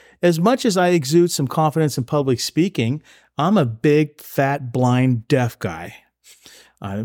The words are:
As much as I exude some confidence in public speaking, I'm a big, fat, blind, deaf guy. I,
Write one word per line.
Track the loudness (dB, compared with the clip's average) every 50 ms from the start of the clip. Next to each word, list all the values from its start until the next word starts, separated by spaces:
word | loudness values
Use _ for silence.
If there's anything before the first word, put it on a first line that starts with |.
| -20 _ _ _
As | 0 2 2 2
much | 2 2 2 2 0
as | 0 2
I | 2 2 2
exude | 2 2 2 2 2 4 4 2
some | 0 -2 -4 -2
confidence | 0 0 0 0 0 0 -2 -2 -2 -4
in | -4
public | -2 -2 -2 0 0 -2 -2
speaking, | -4 -4 -2 -2 -2 0 -2 -2 -2 -2 -2 -6 -8 _ -20 _ _ _ _ -2
I'm | 0 2 2
a | 2 2
big, | 0 -2 -2 0 2 2 2 2 0 -4 -14
fat, | -20 -8 -2 -2 0 0 -2 -4 -6 -6
blind, | -4 0 0 2 2 2 2 2 0 -2 -2 0
deaf | 0 0 0 -2 -4 -6
guy. | -8 -8 -8 -10 -14 -16 -16 -20 _ _ _ _ _ -20 -20 _ -20 -20 -20 -20 -20 _ _ -14
I, | -12 -8 -8 -8 -8